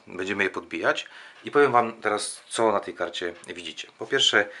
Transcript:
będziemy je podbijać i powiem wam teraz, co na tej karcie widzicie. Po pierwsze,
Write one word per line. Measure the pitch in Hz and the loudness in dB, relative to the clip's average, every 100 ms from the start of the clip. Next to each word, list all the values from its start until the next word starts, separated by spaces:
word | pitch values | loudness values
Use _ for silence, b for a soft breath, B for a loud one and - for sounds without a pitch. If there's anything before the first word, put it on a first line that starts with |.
| - | -14
będziemy | 90 95 101 | -8 -6 0
je | 95 | 0
podbijać | 98 85 85 120 147 - B B B | -2 -8 -2 -2 -2 -6 B B B
i | 117 | -2
powiem | 147 139 | 4 6
wam | 120 113 | 6 2
teraz, | 110 107 104 - - - | -2 -2 -2 -4 -10 -10
co | - 113 | 2 2
na | 101 | 2
tej | - | -2
karcie | 85 87 - 87 82 85 | -6 -6 -4 -8 -8 -14
widzicie. | 87 82 - - - | -12 -12 -12 -16 -14
Po | 113 | -4
pierwsze, | 135 - 107 104 B | 2 4 4 2 B